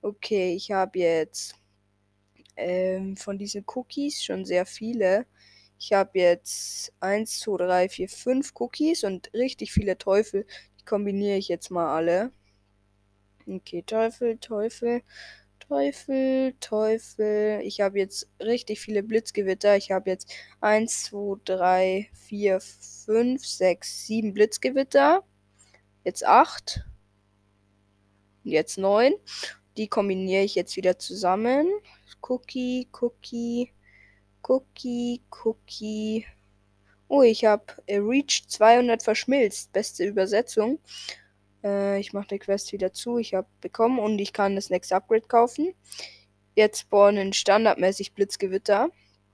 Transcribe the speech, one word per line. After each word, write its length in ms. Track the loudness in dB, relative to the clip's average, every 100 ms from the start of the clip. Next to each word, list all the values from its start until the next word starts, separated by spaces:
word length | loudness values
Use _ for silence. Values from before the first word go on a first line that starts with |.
Okay, 520 | -8 -8 -2 0 0
ich 180 | -2 -2
hab 240 | -2 0 0
jetzt, 580 | 2 2 -2 -8 -12 -14 _ _ _ _ _ _ _ _ _ -8
ähm, 600 | -4 -2 -2 -2 -6 -10
von 220 | -10 -10
diesen 260 | -8 -10 -8
Cookies 500 | -10 -10 -6 -6 -6
schon 200 | -6 -6
sehr 220 | -2 -2 -2
viele. 600 | -8 -8 0 2 2 -2 _ _ _ _ _
Ich 140 | 0
hab 220 | 0 2
jetzt 800 | 2 4 4 -2 -10 -8 -10 -14 _
eins, 400 | -4 -2 -4 -6
zwei, 180 | -4 -2
drei, 300 | 2 2 2
vier, 200 | -2 -10
fünf 440 | -6 -2 -2 -2
Cookies 500 | -6 -8 -2 0 0
und 260 | -2 -6 -8
richtig 380 | -4 -4 -4 -2
viele 260 | -2 0 -4
Teufel. 480 | 2 2 2 -4 -6 -16 _ _
Die 40 |
kombiniere 520 | -4 -2 -2 -2 0 -2
ich 120 | -2
jetzt 220 | -6 -4
mal 240 | -4 -2
alle. 380 | 0 2 0 -2 _ _ _ _ _ _ _ _ _ _ _ -14
Okay, 360 | -14 -10 -10
Teufel, 560 | -4 -2 -2 -2 -4 -4
Teufel, 640 | -6 -6 -6 -4 -4 -4 _ -20 -20 -20 _ _
Teufel, 960 | -6 -2 -2 -4 -4 0 0 0 -2 -4
Teufel. 1000 | -6 -2 0 -2 -4 -4 -2 0 0 -2
Ich 160 | -6 -2
hab 160 | 0 0
jetzt 340 | -2 -4 -12 _
richtig 400 | -4 -2 -4 -10
viele 220 | -4 -4
Blitzgewitter. 720 | 0 -2 -2 -4 -2 2 4 4
Ich 140 | 2
hab 160 | -2 -2
jetzt 260 | -6 -8 -18 -20 _
eins, 440 | 2 2 2 -4
zwei, 320 | -8 -8 -6 -6
drei, 680 | -4 0 4 4 2 0 -6
vier, 460 | -16 -14 -2 0 0
fünf, 840 | -2 -20 -20 -20 -2 2 2 0
sechs, 600 | -6 0 2 0 -6 -12 -6
sieben 260 | -2 -2
Blitzgewitter. 920 | 2 2 2 -2 -2 2 4 6 4 0 _ _ _ _ _ _ _
Jetzt 200 | -8 -4
acht. 640 | 4 6 6 0 -10 -10 -10 -18 _ _ _ _ _ _ _ _ _ _ _ _ _ _
Und 80 | -2
jetzt 260 | 0 0 -2
neun. 340 | 2 4 4 2 -6 -14 -14 -16 _ -8
Die 120 | -4
kombiniere 560 | -2 0 -2 0 2
ich 100 | 2
jetzt 220 | 0 -4 -2
wieder 220 | 0 0
zusammen. 680 | -4 -4 0 2 2 2 2 -2 -8 -20 _ -20
Cookie, 680 | -6 -6 -6 -6 -4 -4 -6
Cookie, 840 | -6 -6 _ -12 -8 -4 -4 -4 _ _ _ _ _ _ _ 0
Cookie, 760 | 0 _ -12 -6 -4 -4 -6 _
Cookie. 960 | -6 -6 -6 _ -12 -8 -6 -4 -4 -6 _ _ _ _ _ _ _ _
Oh, 140 | 6
ich 240 | 6 6 2
hab, 340 | 2 -2 -20 -4
äh, 100 | -2
Reach 500 | 2 0 0 -4 -4
zweihundert 560 | 4 8 8 6 0
verschmilzt. 680 | 0 -2 2 2 2 0 -6
Beste 320 | -4 -4 -4
Übersetzung. 760 | -2 0 2 0 0 0 0 -2 _ -16 -16 -16 _ _ _ _
Äh, 360 | -4 -2 0 -2
ich 140 | -4
mach 140 | -8 -8
die 120 | -10
Quest 340 | -2 -4 -2
wieder 200 | -4 -4
zu. 240 | -4 -4 -4
Ich 160 | -2
hab 160 | -4 -6 _
bekommen 360 | -14 0 0 2
und 200 | 0 -2
ich 160 | -4
kann 200 | 0 0
das 140 | 0 -2
nächste 280 | -4 0 -2
Upgrade 300 | 2 0 4
kaufen. 480 | 4 4 0 -6 -6 _ -18 -18 -20 _ _ _
Jetzt 260 | 4 4 2
spawnen 520 | 0 6 6 6 -2
standardmäßig 800 | -2 4 4 6 4 2 0 -8
Blitzgewitter. 800 | -2 -2 -2 -4 -2 2 2 2 _ _ _ _